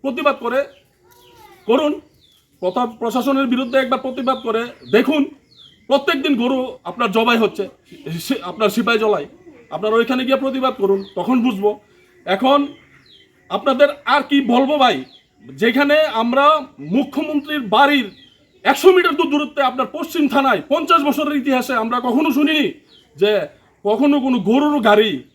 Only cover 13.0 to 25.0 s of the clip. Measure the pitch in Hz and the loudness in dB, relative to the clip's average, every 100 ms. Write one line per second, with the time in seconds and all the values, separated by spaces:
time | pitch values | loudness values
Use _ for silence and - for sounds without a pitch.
13 | _ - _ _ _ 196 277 254 285 - | _ -20 _ _ _ -4 -2 2 2 2
14 | - 277 - 285 240 240 269 294 254 147 | 0 0 2 0 2 2 2 2 2 2
15 | 131 - _ _ 123 135 226 240 285 302 | -8 -20 _ _ -20 -2 0 2 2 2
16 | 302 220 233 262 294 311 254 - 147 214 | 2 0 0 4 4 2 -2 -14 -4 -2
17 | - - 302 302 285 302 226 214 285 285 | -2 -6 -4 -4 -4 -8 0 4 4 4
18 | 214 - _ _ _ _ 220 277 370 370 | -2 -12 _ _ _ _ -2 4 6 6
19 | 339 302 302 285 294 - 262 254 262 302 | 2 0 0 -2 -2 -2 -2 -2 -6 -6
20 | 302 339 294 277 269 196 - 302 330 339 | -8 -2 0 2 2 0 0 -2 2 2
21 | 285 285 294 294 254 254 247 247 226 247 | 2 -2 -2 -2 0 -2 -2 -4 -2 -2
22 | 247 240 320 262 302 311 240 - _ _ | 0 0 0 0 0 0 -2 -6 _ _
23 | _ 139 202 208 151 - _ _ 202 220 | _ -2 0 0 -4 -14 _ _ -2 2
24 | 285 285 262 247 180 247 302 294 220 208 | 2 2 0 -2 2 2 2 2 4 4